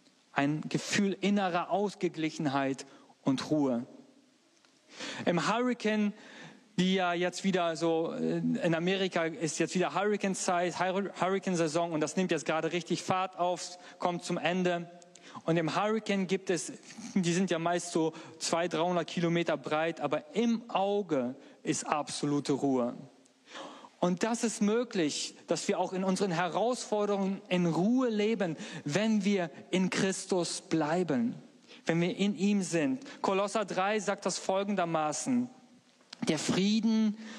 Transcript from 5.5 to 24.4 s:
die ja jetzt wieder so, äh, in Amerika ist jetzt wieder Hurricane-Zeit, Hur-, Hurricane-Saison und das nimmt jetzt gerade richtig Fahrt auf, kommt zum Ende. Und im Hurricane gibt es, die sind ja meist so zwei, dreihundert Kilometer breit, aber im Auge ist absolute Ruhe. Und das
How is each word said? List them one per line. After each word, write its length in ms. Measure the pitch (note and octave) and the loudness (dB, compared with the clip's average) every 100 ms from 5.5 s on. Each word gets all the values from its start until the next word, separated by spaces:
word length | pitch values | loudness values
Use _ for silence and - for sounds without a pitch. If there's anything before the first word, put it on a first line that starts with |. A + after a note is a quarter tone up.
| A3 B3 B3 G#3+ G#3+ G#3 G3+ - - - - - - | 0 0 0 0 2 0 -2 -14 -20 -20 -20 -10 0
die 180 | F#3 | 2
ja 180 | F#3+ F3+ | 4 2
jetzt 320 | F3 F3 F3 | 2 0 0
wieder 320 | F#3+ F#3 E3+ D#3+ | 0 2 2 2
so, 380 | E3 E3 E3 | 2 2 0
äh, 240 | D3+ D#3+ E3+ | -2 -2 0
in 360 | E3 D#3+ F3 | 0 0 2
Amerika 480 | E3 F3 F#3+ F#3+ F3 | 2 2 0 0 0
ist 380 | E3 E3 E3 - | -2 -2 -4 0
jetzt 160 | E3 F#3 | 0 2
wieder 180 | E3+ | 0
Hurricane-Zeit, 840 | D#3 G3+ G#3 G3+ F#3 - F3 F3+ D#3 | 0 0 0 0 -2 0 2 2 0
Hur-, 320 | F3+ F#3 G3 - | 0 0 -2 -2
Hurricane-Saison 720 | F3 G3 F#3+ F3 E3 D3+ E3+ | 0 0 0 0 2 0 0
und 80 | D#3 | 0
das 160 | D3+ - | -2 0
nimmt 160 | F#3 | 0
jetzt 140 | E3 - | 0 0
gerade 260 | D#3+ D#3+ | 0 0
richtig 320 | F3 E3+ E3+ | -2 -2 -4
Fahrt 340 | - F#3+ F#3+ - | 0 0 0 -2
auf, 400 | F3 F3 - - - - | 0 0 -6 -14 -18 -4
kommt 240 | F3+ F3 | -2 -2
zum 140 | - F3 | -2 -2
Ende. 520 | D#3+ F3+ F3+ F3 E3 - - - - - | 0 2 2 0 -4 -14 -20 -20 -18 -10
Und 120 | - E3 | 0 2
im 180 | D#3+ | 2
Hurricane 520 | D#3+ G#3 A3 G#3+ G3+ F3+ | 0 2 0 0 0 0
gibt 240 | F#3+ F#3+ | 0 0
es, 220 | E3+ - C#3 - - - | -2 -2 -12 -16 -16 -4
die 180 | G3+ E3+ | 0 2
sind 180 | E3+ F#3+ | 2 2
ja 80 | E3+ | 2
meist 340 | E3 F3 - | 0 0 0
so 200 | E3+ D#3+ - - - | 0 0 -2 -14 -8
zwei, 300 | - E3 F3 | -2 0 0
dreihundert 380 | E3 F3 F3 D#3+ | 0 2 0 -2
Kilometer 500 | - E3+ E3+ E3+ D3+ | 0 2 2 2 -2
breit, 440 | C3 D3+ E3 D#3+ | 0 0 0 -2
aber 340 | D3 D3+ - | -2 -2 -4
im 340 | F#3+ A#3 A3+ - | 0 2 0 -2
Auge 640 | F3+ G3 G3+ F#3 D3 B2 C3 - - | -2 0 0 0 0 0 -6 -16 -12
ist 240 | - D3 - | -4 -4 0
absolute 640 | D3+ C#3+ - D3 C#3+ C3 | -2 -2 -6 -2 -2 -2
Ruhe. 440 | C3+ C#3 C3 A#2+ - - - _ _ - - - - - - | -2 0 0 -2 -6 -18 -20 _ _ -18 -16 -14 -16 -16 -2
Und 220 | F3+ F3+ | 0 0
das 220 | A3+ A3+ | 0 0